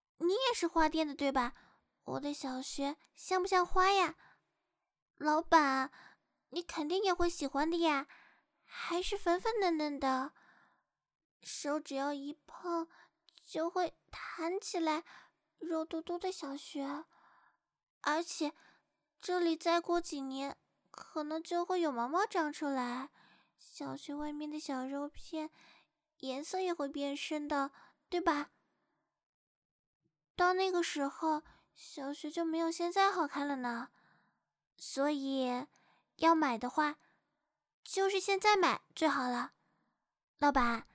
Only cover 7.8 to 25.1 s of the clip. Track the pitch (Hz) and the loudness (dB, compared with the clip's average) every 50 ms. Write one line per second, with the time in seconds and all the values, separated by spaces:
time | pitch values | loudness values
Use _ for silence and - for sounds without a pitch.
7.8 | 339 320 302 277 285 - - - - - _ _ _ _ _ _ _ - - - | 2 2 2 2 -2 -6 -12 -20 -20 -20 _ _ _ _ _ _ _ -16 -12 -10
8.8 | - - 339 349 359 - - 392 - 349 339 359 381 453 453 440 403 359 330 311 | -6 -2 -2 0 0 0 -2 0 2 2 2 2 2 0 0 2 2 2 2 2
9.8 | 302 302 294 277 277 269 262 262 269 294 - _ - - - _ _ _ _ _ | 0 -2 -2 -2 0 0 0 0 -2 -4 -8 _ -20 -20 -20 _ _ _ _ _
10.8 | _ _ _ _ _ _ _ _ _ _ _ _ - - - - - 294 285 311 | _ _ _ _ _ _ _ _ _ _ _ _ -10 -8 -6 -4 -2 -2 -2 -2
11.8 | 294 - 269 269 269 285 294 285 277 285 302 - _ - - - - 349 339 330 | -2 -4 -4 -2 -2 -2 -4 -4 -6 -8 -10 -12 _ -20 -16 -10 -6 -4 -2 -2
12.8 | 330 330 - - - _ _ _ _ _ - - - - - 311 320 339 - 370 | -2 -4 -10 -20 -20 _ _ _ _ _ -20 -20 -14 -8 -4 -2 -2 -2 0 0
13.8 | 359 - - _ _ _ - - - - - - 330 330 359 392 494 - - 359 | 0 -2 -2 _ _ _ -14 -12 -12 -10 -8 -6 -4 -2 -2 -2 -4 -2 -2 0
14.8 | 330 311 311 302 339 - - - - - _ _ _ _ _ - - 330 339 320 | 0 2 0 0 -4 -8 -14 -20 -20 -20 _ _ _ _ _ -10 -6 -4 -2 -2
15.8 | 320 330 - 320 320 - 349 349 349 370 370 - - 277 277 285 - - - 294 | -4 -4 -6 -8 -6 -4 -6 -4 -4 -4 -4 -4 -6 -8 -8 -8 -8 -8 -6 -6
16.8 | 277 277 285 294 320 - _ _ _ _ _ _ _ _ _ _ _ _ _ _ | -6 -6 -6 -8 -10 -14 _ _ _ _ _ _ _ _ _ _ _ _ _ _
17.8 | _ _ _ _ - 277 294 311 339 - - - - - - _ - - _ _ | _ _ _ _ -2 0 0 0 0 -2 -4 -2 -2 -4 -4 _ -16 -20 _ _
18.8 | _ _ _ _ _ _ _ _ - - 359 359 349 339 330 320 - 339 330 339 | _ _ _ _ _ _ _ _ -6 -2 0 2 2 2 2 2 2 2 2 2
19.8 | 339 349 349 349 339 - - 285 269 269 262 269 277 285 - - _ _ _ _ | 2 2 0 0 0 -2 -6 -6 -6 -6 -6 -6 -6 -8 -8 -12 _ _ _ _
20.8 | _ _ - - - - - 330 302 302 311 330 330 - 359 349 349 - 370 370 | _ _ -18 -18 -16 -10 -6 -6 -6 -4 -4 -6 -4 -2 -2 -2 0 0 0 0
21.8 | 339 311 269 233 233 247 294 349 403 427 - 381 320 302 - - 311 285 277 262 | 0 0 0 -2 -2 0 0 0 0 0 0 0 0 -2 -2 -4 -2 -2 -2 0
22.8 | 247 240 240 254 262 294 _ _ - _ _ _ _ _ _ _ - - - - | -2 -2 -4 -6 -8 -10 _ _ -20 _ _ _ _ _ _ _ -20 -16 -12 -10
23.8 | 285 277 269 277 - - 285 294 294 302 294 294 302 302 294 302 302 - 277 262 | -8 -8 -8 -8 -8 -8 -6 -6 -6 -6 -6 -6 -6 -6 -6 -6 -6 -4 -4 -4
24.8 | 254 262 277 285 285 294 | -4 -4 -4 -6 -6 -6